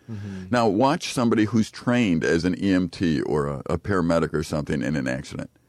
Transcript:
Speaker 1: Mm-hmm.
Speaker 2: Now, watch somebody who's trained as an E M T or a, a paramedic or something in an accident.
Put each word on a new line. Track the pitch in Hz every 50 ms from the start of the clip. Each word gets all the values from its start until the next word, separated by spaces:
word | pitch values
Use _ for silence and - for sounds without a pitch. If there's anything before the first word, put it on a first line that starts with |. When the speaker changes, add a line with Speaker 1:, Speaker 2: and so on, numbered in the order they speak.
| _ -
Speaker 1:
Mm-hmm. | 113 104 101 101 98 92 92 92
Speaker 2:
Now, | 113 123 117 110
watch | 90 101 127 135 151 - - -
somebody | - 139 123 117 110 110 107
who's | 104 - 113 107 -
trained | - - - - 120 123 120 98 85 80 -
as | 62 80 85 80
an | 92 - - 95
E | 98
M | 92 90 92 82
T | - - 98 85 78 64
or | - - - 76 71 71
a, | 71 65 -
a | - 82 82
paramedic | - - 98 92 85 82 85 82 80 76 -
or | 76 78
something | - - 78 73 - 85 71 60
in | 65 76
an | 73 64 64
accident. | 64 69 71 - - - - - _ _ _